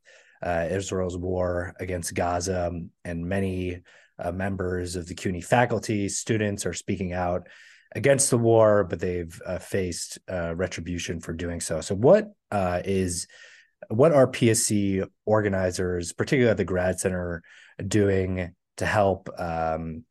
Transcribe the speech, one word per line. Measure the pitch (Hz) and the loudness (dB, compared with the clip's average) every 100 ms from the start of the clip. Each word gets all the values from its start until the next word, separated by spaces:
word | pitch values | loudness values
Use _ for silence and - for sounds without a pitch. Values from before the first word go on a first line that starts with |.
| _ - _ _ | _ -20 _ _
uh, | 87 85 82 | -2 -2 0
Israel's | 95 92 95 92 87 | -2 -2 -4 -4 -4
war | 90 90 90 87 87 - | -4 -2 -2 -2 -6 -8
against | 92 90 85 | -6 -6 -4
Gaza, | - 87 87 87 90 87 87 85 _ | -2 -2 -2 -2 -2 -2 -4 -10 _
and | 90 85 87 | -8 -6 -4
many, | 98 95 92 92 87 _ - _ - | -2 -2 -4 -6 -8 _ -20 _ -8
uh, | 87 | -6
members | 90 98 95 90 90 87 | -4 -4 -2 -2 -2 -4
of | 90 85 | -6 -8
the | 87 | -6
cuny | 101 87 | -4 -6
faculty, | - 120 123 110 - 107 98 | 2 2 4 0 -2 -2 -2
students | - - 110 107 101 92 | -4 -2 0 0 -2 -6
are | |
speaking | 85 - 95 92 | -6 -6 -4 -4
out | 90 90 90 - - - - _ - | -2 -2 -2 -6 -20 -20 -20 _ 0
against | 139 135 - | 2 4 4
the | 120 | 4
war, | 113 113 110 104 | 6 8 8 6
but | 90 90 | 2 -2
they've, | 92 90 82 - | -2 -2 -6 -10
uh, | - 90 | -8 -8
faced, | - 98 90 85 - - - | -4 -2 -2 -6 -10 -14 -8
uh, | 92 85 | -6 -4
retribution | 85 92 - 85 87 - 85 | -2 -4 -4 -6 -6 -6 -8
for | - | -8
doing | 82 85 85 | -6 -6 -6
so. | - 80 | -4 -6
So | - 98 | -4 2
what, | 147 208 214 _ _ | 6 6 4 _ _
uh, | 104 92 90 | -2 0 -2
is, | 95 95 92 85 - - - - _ _ - | 0 0 0 -4 -10 -16 -20 -20 _ _ -4
what | 113 156 | 4 6
are | 143 131 | 8 4
P | - 117 | 4 4
S | 107 | 4
C | - 104 98 95 - _ - | 2 2 2 0 -2 _ 2
organizers, | 107 104 95 92 90 90 90 85 | 2 4 0 0 0 -2 -2 -4
particularly | - 104 143 120 | -4 0 4 4
at | 98 | 4
the | |
Grad | 87 90 92 87 | 0 0 0 0
Center, | 98 90 87 85 _ - - - | -2 -2 -4 -8 _ -20 -20 -10
doing | 98 107 101 95 92 92 87 - _ - | 0 2 4 2 0 -2 -6 -10 _ -6
to | 92 | 0
help, | 110 98 90 - - | 4 4 2 -6 -8
um, | 87 80 80 80 82 80 - | -6 -2 -2 -2 -6 -10 -16